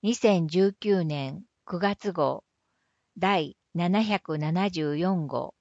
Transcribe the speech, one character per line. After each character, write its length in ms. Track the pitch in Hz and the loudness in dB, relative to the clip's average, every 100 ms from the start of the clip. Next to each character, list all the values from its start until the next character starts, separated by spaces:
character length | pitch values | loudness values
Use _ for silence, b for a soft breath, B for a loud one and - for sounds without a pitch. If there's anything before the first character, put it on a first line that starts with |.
二 120 | 214 | -2
千 340 | 240 226 190 160 | 2 4 4 2
十 240 | 170 196 | 2 2
九 320 | 202 208 196 | 2 0 2
年 400 | 160 147 135 147 - _ | 2 -2 -6 -8 -16 _
九 140 | - 180 | -10 -4
月 320 | 202 202 202 | -2 -2 -6
号、 320 | 175 139 131 _ _ _ _ _ _ _ - | 0 0 -2 _ _ _ _ _ _ _ -2
第 400 | 180 196 151 - _ | 0 2 0 -8 _
七 280 | 165 175 196 | -2 2 2
百 360 | 220 202 - 156 | 2 -2 -2 -4
七 320 | 151 170 196 | -2 0 -2
十 260 | 180 151 147 | -2 -2 0
四 320 | 180 190 151 | 0 0 -2
号。 260 | 127 - - | -4 -6 -12